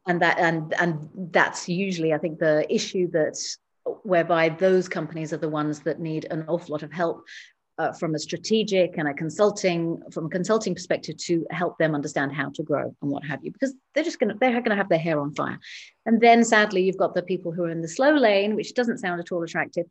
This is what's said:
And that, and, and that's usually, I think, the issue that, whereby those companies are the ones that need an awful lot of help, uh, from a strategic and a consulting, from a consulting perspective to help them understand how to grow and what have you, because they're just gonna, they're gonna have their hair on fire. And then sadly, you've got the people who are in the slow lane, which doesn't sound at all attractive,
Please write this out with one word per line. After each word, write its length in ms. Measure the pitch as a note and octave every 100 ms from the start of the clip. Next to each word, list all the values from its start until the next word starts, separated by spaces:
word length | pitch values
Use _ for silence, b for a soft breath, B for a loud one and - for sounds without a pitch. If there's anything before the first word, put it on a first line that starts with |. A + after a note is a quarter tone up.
| -
And 160 | F3
that, 160 | E3+ -
and, 340 | E3+ E3 D#3 -
and 300 | E3+ D#3 D#3 - F3
that's 360 | F#3 D3 - -
usually, 440 | F3 G3 F3+ D#3+
I 60 | D3+
think, 200 | E3+ D#3
the 280 | E3 D3+ D3+
issue 380 | A3 - G3 F3+
that, 240 | E3 D3+ - - - _ _ - -
whereby 440 | G#3+ F3+ E3 E3+ E3
those 400 | D#3+ F#3+ F#3 F3+
companies 440 | F3+ D#3 D#3+ D#3
are 60 | D#3+
the 100 | D#3
ones 320 | D3+ D3+ D3+
that 180 | E3 D3
need 260 | E3 D#3 D#3
an 140 | D#3+ D#3+
awful 260 | E3 -
lot 120 | D3+
of 80 | D3+
help, 320 | D3+ E3+ - - B B B _ -
uh, 120 | -
from 220 | - E3+
a 40 | D3+
strategic 800 | - E3 E3+ A3 G#3+ G3 F3 F3
and 120 | D3+
a 60 |
consulting, 880 | C#3+ D#3+ D#3 G#3 G3+ F#3+ E3+ E3 E3 -
from 140 | - D#3
a 20 |
consulting 440 | F#3 F3+ A3 G#3+
perspective 440 | E3+ - D#3+ - D#3
to 280 | - E3+ -
help 260 | E3 F3 -
them 140 | D#3+
understand 380 | D3+ D3 D#3 C#3
how 160 | D#3 C#3
to 120 | C#3+
grow 320 | D#3 C#3 B2 B2+
and 80 | C#3+
what 140 | C#3
have 180 | D3+ C#3+
you, 80 | -
because 240 | - C4+ C4+ _
they're 100 | -
just 160 | D#4+ -
gonna, 140 | G#3+ G3
they're 200 | B3+ A#3+
gonna 160 | A#3 G3+
have 120 | G3
their 100 | E3
hair 180 | E3 D3+
on 160 | C#3+
fire. 240 | D3 C#3 B2 B B B B -
And 140 | A3+
then 240 | A#3 A#3
sadly, 380 | A3+ A3 G#3 F#3+
you've 140 | F#3 F#3
got 160 | E3+
the 80 | F3+
people 280 | F3 F#3 F3
who 140 | E3
are 60 | E3+
in 120 | E3
the 60 | E3
slow 260 | - C4+
lane, 400 | D4+ A#3 G3+ G3+
which 200 | G#3 -
doesn't 240 | - A#3+ F3+
sound 220 | F#3+ F3
at 120 | E3+
all 100 | F3+
attractive, 440 | E3 E3+ D3+ - E3+